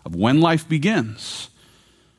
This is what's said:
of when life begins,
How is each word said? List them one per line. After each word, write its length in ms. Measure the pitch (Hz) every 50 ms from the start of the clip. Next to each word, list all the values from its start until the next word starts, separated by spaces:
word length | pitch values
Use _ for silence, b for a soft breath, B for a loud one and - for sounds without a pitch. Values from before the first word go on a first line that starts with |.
| b
of 100 | 85 85
when 260 | 87 98 120 135 156
life 280 | 160 170 165 156 160 -
begins, 840 | 160 156 139 202 226 180 117 110 107 - - - - - - - b b b b b b b b b b b b b